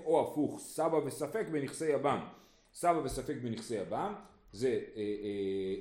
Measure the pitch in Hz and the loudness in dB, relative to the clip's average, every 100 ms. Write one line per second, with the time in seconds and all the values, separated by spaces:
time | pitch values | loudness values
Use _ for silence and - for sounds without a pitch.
0 | 156 156 120 147 127 - - - 160 156 | 4 4 4 0 0 -2 -8 0 2 2
1 | 135 - 151 220 165 151 135 - 160 135 | 0 -4 -4 -2 -2 -2 -2 -2 2 4
2 | 139 107 76 - - - _ - 175 165 | 4 2 -2 -14 -20 -20 _ 0 2 4
3 | 135 131 123 151 120 110 - 107 90 117 | 0 -2 -4 -4 -4 -4 -2 -4 -2 -2
4 | 190 202 - - - 101 127 107 - 107 | -2 -4 -12 -20 -18 -2 2 2 -2 -4
5 | 104 104 104 101 95 95 95 98 | -2 -2 -2 0 0 0 0 -2